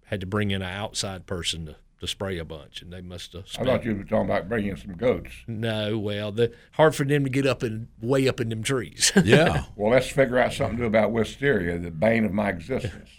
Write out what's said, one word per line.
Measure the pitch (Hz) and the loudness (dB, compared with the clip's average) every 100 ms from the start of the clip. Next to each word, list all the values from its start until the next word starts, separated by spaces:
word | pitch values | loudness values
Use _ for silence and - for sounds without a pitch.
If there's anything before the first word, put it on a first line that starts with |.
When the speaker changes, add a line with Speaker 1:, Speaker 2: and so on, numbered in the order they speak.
| _ | _
Speaker 1:
had | 104 | -8
to | 92 | -4
bring | 104 104 | -2 -2
in | 98 | -2
an | 92 | -4
outside | 95 104 - 104 95 87 | -6 -8 -6 -8 -8 -8
person | 92 82 80 80 | -6 -6 -6 -10
to, | 71 _ _ | -14 _ _
to | 87 | -10
spray | - 98 92 | -6 -6 -6
a | 80 | -8
bunch, | 80 71 - | -14 -16 -18
and | 85 | -16
they | 90 | -16
must | 90 90 - | -14 -14 -14
have | 87 | -16
Speaker 2:
I | 92 - | -14 -6
thought | 127 117 | 0 0
Speaker 1:
spent | 113 | 0
Speaker 2:
you | 101 | -4
were | 95 | 0
talking | 107 98 | 0 0
about | 98 85 | -2 -2
bringing | 113 104 90 | -2 -2 -6
some | - 85 | -10 -2
goats. | 117 92 - - - | 0 0 -4 -16 -12
Speaker 1:
No, | 113 113 107 104 110 | -6 -4 -2 -2 -2
well, | 104 104 104 | -2 -4 -6
the, | 104 117 - - | 0 0 -2 -20
hard | - 156 147 | 4 4 4
for | |
them | 143 147 139 | 0 0 0
to | |
get | 131 135 | 0 0
up | 123 | 0
and | 123 110 117 - | -2 -6 -10 -8
way | 117 139 135 | 0 2 2
up | - | 0
in | 117 | -2
them | 110 | -4
trees. | 110 135 98 - - - | -2 -2 -4 0 4 4
<laughs> | |
Speaker 3:
Yeah. | 90 131 160 - - - | 8 8 8 2 -2 -2
Speaker 2:
Well, | 104 | 4
let's | 127 127 | 4 4
figure | - 131 123 | 2 2 4
out | 117 | 2
something | - 139 113 | 0 -4 -2
to | |
do | 120 | 2
about | 107 104 | 4 4
wisteria, | 113 104 - 143 113 87 87 | 2 0 0 0 2 0 -4
the | 87 | -6
bane | 82 107 113 107 | 0 2 4 2
of | |
my | 95 104 | 0 -2
existence. | 87 80 127 104 - - | -4 -4 -4 -4 -10 -18